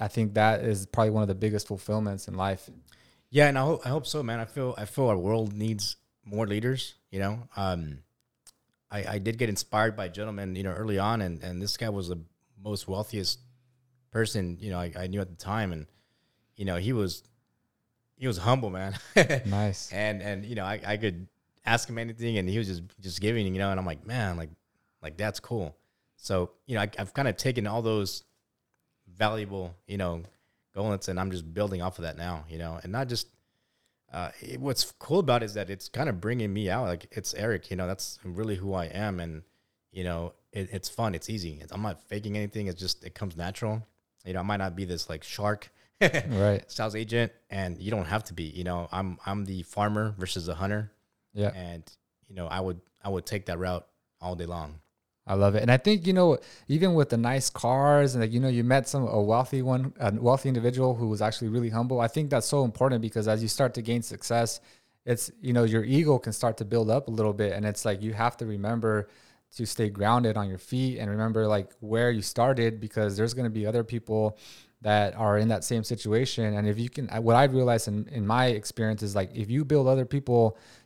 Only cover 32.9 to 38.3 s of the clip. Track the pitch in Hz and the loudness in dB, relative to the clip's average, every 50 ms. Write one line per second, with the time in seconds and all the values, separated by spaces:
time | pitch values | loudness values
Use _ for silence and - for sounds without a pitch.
32.9 | 98 123 139 120 120 104 - _ _ _ _ _ _ _ _ _ _ _ _ _ | -6 -4 -4 -4 -4 -6 -6 _ _ _ _ _ _ _ _ _ _ _ _ _
33.9 | _ _ _ _ - 85 90 - - - - - 123 127 131 139 123 - - - | _ _ _ _ -10 -8 -8 -8 -10 -12 -14 -12 -10 -6 -4 -4 -2 -2 -2 -4
34.9 | - - - - 156 190 180 131 120 117 113 104 104 104 98 87 98 95 - - | -6 -10 -4 0 2 2 4 4 4 2 2 -2 -4 -6 -6 -6 -8 -10 -10 -8
35.9 | - 123 147 151 107 87 90 107 123 123 110 101 98 107 107 92 92 120 127 92 | -6 -4 -2 -2 -2 -2 -2 -2 -2 -2 -2 -2 -2 -2 -2 0 0 0 0 -2
36.9 | 87 85 - - - 110 - - - - 104 117 110 90 - - 98 90 92 90 | -4 -4 -6 -12 -12 -10 -8 -8 -6 -4 -2 -2 -2 -2 -4 -6 -6 -4 -4 -4
37.9 | 98 - - - - - - 92 | -4 -6 -8 -12 -12 -12 -12 -10